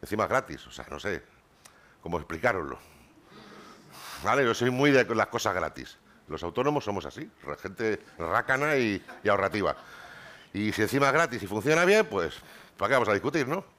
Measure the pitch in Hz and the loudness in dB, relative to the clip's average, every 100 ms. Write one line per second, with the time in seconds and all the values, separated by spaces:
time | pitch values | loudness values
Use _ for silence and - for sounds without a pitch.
0 | - 107 95 120 - 73 - - 64 76 | -6 -2 0 0 -2 -14 -16 -18 -12 -8
1 | 95 85 - _ _ _ - - - _ | -6 -6 -10 _ _ _ -20 -20 -20 _
2 | 87 82 78 82 120 98 73 62 - - | -8 -6 -6 -2 -2 -2 -6 -10 -16 -20
3 | - - - - - - - - - - | -20 -20 -20 -20 -20 -20 -20 -20 -20 -18
4 | - - 95 127 127 - 123 127 143 135 | -16 -6 0 4 4 2 0 4 6 6
5 | 113 110 104 117 110 92 78 - 64 - | 4 2 0 0 -2 0 -4 -8 -16 -18
6 | _ - _ 78 85 85 131 147 104 101 | _ -20 _ -8 -6 -2 0 0 -4 -6
7 | 73 87 185 _ 71 73 95 95 113 101 | -6 -14 -16 _ -12 -10 -12 -4 -4 -4
8 | - - 85 101 123 131 147 147 113 98 | -8 -10 -2 -2 0 0 0 0 0 -2
9 | - - 101 101 98 107 87 69 - - | -6 -6 0 2 2 0 -2 -2 -10 -20
10 | - - - - - 98 107 104 104 127 | -20 -20 -20 -20 -12 -4 -2 0 0 2
11 | 139 139 165 120 95 104 107 156 180 214 | 2 4 2 -2 -6 -4 2 4 6 4
12 | 190 98 82 - - - - - 101 131 | 4 0 -2 -4 -18 -20 -20 -4 2 4
13 | 110 101 120 156 127 170 - | 4 2 2 -2 -2 -4 -8